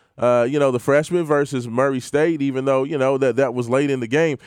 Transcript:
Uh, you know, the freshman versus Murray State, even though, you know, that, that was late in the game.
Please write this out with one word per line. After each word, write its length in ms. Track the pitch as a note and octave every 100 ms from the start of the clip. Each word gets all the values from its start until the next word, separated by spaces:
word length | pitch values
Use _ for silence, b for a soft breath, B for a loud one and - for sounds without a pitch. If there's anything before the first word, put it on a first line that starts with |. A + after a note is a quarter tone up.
| _ -
Uh, 280 | A#2+ B2 A#2+
you 80 | D3
know, 140 | C#3
the 80 | B2
freshman 440 | - C#3+ D3+ F3
versus 440 | D#3+ D3 C#3+ C3+ A#2+
Murray 320 | A#2 C#3 C3+
State, 420 | - D3 D#3+ D#3+
even 240 | C#3 C3 C3+
though, 180 | C3+
you 140 | C3+ D#3
know, 220 | C3 C3+
that, 160 | C3+ A#2
that 180 | C3+
was 160 | B2 A#2
late 220 | B2+ C#3+
in 80 | C3+
the 80 | A#2
game. 320 | C#3 E3 C3